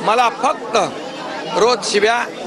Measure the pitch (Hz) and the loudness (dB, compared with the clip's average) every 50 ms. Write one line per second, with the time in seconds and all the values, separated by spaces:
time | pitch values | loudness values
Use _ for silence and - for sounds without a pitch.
0 | 160 190 220 247 247 226 226 - 262 269 302 - 233 - - 220 180 135 - - | 0 2 2 4 4 2 2 0 0 -2 -2 -2 -4 -2 0 0 0 0 -2 -8
1 | - - - - - - - - - - - 170 208 240 247 208 - - - 202 | -10 -10 -10 -10 -10 -8 -8 -8 -6 -2 2 4 4 4 4 2 0 0 0 2
2 | 196 220 233 240 233 - - - - | 2 4 2 0 -2 -4 -8 -10 -10